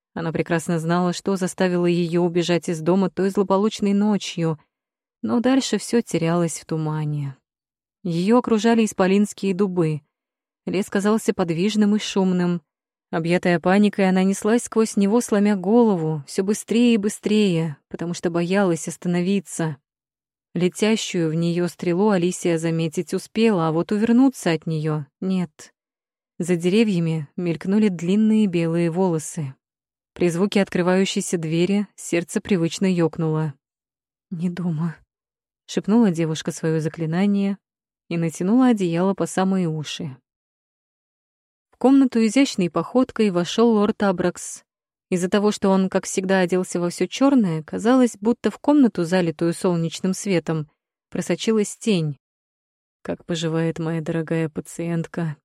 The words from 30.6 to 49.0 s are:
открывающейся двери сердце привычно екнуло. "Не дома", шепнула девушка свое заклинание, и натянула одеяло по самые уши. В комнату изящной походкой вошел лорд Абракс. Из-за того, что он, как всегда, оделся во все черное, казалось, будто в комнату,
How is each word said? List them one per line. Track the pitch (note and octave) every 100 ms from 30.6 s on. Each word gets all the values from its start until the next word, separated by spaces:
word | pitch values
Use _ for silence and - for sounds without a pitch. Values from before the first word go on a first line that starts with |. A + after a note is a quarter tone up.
открывающейся | F#3+ F3+ F3 F#3 F#3+ G3+ - F3+
двери | D#3+ E3 F3+ G3+ G3+ -
сердце | - E3+ F3+ G#3+
привычно | - F#3+ E3 -
екнуло. | F#3+ F3 D#3+ - D#3+ D#3 D#3 - _ _ _ _ _ _ -
"Не | E3+ F3+
дома", | F3 F3 D#3 E3+ D3+ _ _ _ _ _ _ -
шепнула | - - A3+ A3
девушка | D#3+ D#3+ D#3+ -
свое | - E3 D#3+
заклинание, | D#3 E3 D#3+ E3+ G3+ G3+ G3 G3 _ _ _ _ -
и | E3+
натянула | E3 - F3+ A#3+ B3+
одеяло | A3 F3+ E3 F#3+
по | F#3+ E3
самые | - F#3+ F#3+ F3
уши. | D#3 C#3+ - D#3+ B2+ _ _ _ _ _ _ _ _ _ _ _ _ _ _ _
В | -
комнату | B3 C#4 C4+ A#3
изящной | A3 C4 C#4 - F3
походкой | E3+ E3 B3 C4 - G#3+
вошел | F3 F3 - A#3
лорд | G#3+ G3+ -
Абракс. | G3+ F3+ F3+ - - - _ _ _ _ -
Из-за | F#3 F3+
того, | G#3 G#3
что | - G3
он, | F#3+ F#3+
как | F#3+ -
всегда, | - F#3 F#3+
оделся | F3 F#3 F#3 F3+
во | F3
все | - F#3
черное, | - C4+ C#4 G3 D#3+
казалось, | D3+ F#3 G#3 C4 B3 G3
будто | G#3 A#3+ G#3+
в | -
комнату, | - D4 A#3+ -